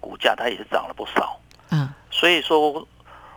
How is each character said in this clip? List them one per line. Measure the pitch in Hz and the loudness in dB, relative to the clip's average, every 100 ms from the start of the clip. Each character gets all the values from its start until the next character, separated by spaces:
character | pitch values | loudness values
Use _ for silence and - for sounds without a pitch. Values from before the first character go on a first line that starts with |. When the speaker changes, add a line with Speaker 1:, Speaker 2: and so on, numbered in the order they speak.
Speaker 1:
股 | - - | -14 -2
价 | 123 | 0
它 | 104 117 | 0 -2
也 | 95 | -4
是 | 107 | -2
涨 | - - | -4 -2
了 | - | -8
不 | 107 | -4
少。 | - - - - - - | -2 -2 -6 -16 -20 -2
Speaker 2:
嗯。 | 156 135 - - | 0 0 -6 -8
Speaker 1:
所 | - 170 | 0 4
以 | 170 | 4
说， | - 156 151 156 - _ - - - | 4 2 2 -2 -10 _ -20 -20 -20